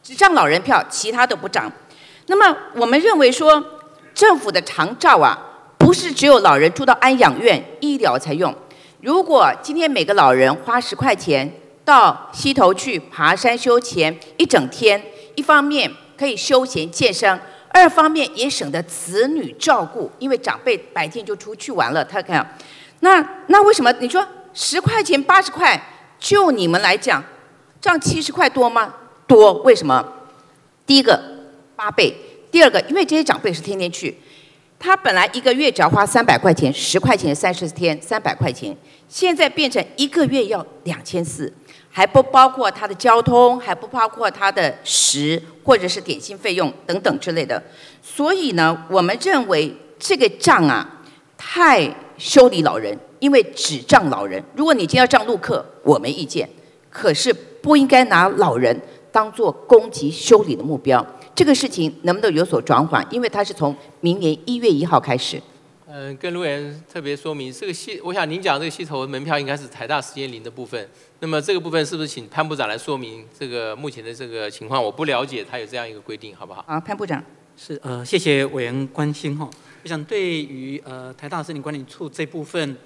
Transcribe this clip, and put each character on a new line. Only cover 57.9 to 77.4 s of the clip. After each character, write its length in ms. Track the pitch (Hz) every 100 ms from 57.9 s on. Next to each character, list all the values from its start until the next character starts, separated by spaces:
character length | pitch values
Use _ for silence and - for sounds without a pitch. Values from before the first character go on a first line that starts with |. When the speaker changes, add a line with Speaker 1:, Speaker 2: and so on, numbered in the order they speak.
| 262 247
Speaker 1:
拿 240 | 175 185
老 260 | - 180 120
人 240 | 123 127 - - _
当 180 | 220 214
作 180 | 214 208
攻 400 | - - 233 220
击 180 | - 143
修 320 | 160 - 220
理 120 | 190 110
的 80 |
目 140 | 131 139
标。 280 | 135 123 - - -
这 100 | -
个 100 | 302
事 140 | 269 262
情 260 | 185 160 -
能 120 | 175 185
不 60 |
能 120 | 214
有 120 | 156 180
所 160 | 131
转 200 | - 117 160
缓？ 180 | 123 -
因 100 | 233
为 80 | 233
它 160 | 202
是 100 | 202
从 220 | 196 143 139 - _
明 220 | 170 185
年 120 | 165 156 180
一 100 | 247
月 140 | 233
一 160 | 151 170
号 120 | 143
开 200 | 143 127
始。 200 | - - - _ _ _ _
Speaker 2:
嗯， 300 | 143 139 135
跟 180 | 180
陆 60 | 175
委 80 | 165
员 360 | 143 147 151 165
特 120 | 175
别 120 | 143
说 220 | 143 160 147
明， 160 | 131
这 160 | 127 202
个 60 |
系， 260 | 175 - 185
我 120 | 175
想 160 | 190 160
您 120 | 170
讲 160 | 185 143
这 60 |
个 80 | 165
系 140 | - 165
统 240 | 143 135
门 120 | 135 151
票 120 | 147
应 80 | 139
该 100 | 143
是 120 | 135
台 180 | - 117
大 160 | 151
实 160 | - 139
验 100 | 135
林 100 | 117
的 80 | 117
部 160 | 120 117
分。 220 | 120 101 _ _ _
那 80 | 160
么 140 | 156
这 120 | 151
个 60 | 185
部 100 | 165
分 160 | 160 147
是 80 |
不 80 | 160
是 60 | 151
请 180 | - 110
潘 180 | - 156
部 80 | 147
长 140 | 113
来 80 | 113
说 200 | - 135
明 280 | 117 113 110 _
这 80 | 135
个 300 | 120 110 107
目 140 | 147
前 120 | 120
的 120 | 113
这 120 | 117 127
个 240 | 113 107
情 160 | - 110
况？ 160 | 131
我 80 | 110
不 140 | 104
了 220 | 151 123 135
解 200 | 127 101
他 100 | 123
有 60 | 107
这 100 | 123
样 100 | 117
一 80 |
个 60 | 107
规 160 | 98 110
定， 180 | 107
好 120 | 92 95
不 80 |
好？ 100 | 95 -
Speaker 1:
好， 140 | 156
潘 160 | 170 202
部 100 | 202
长。 160 | 143 - _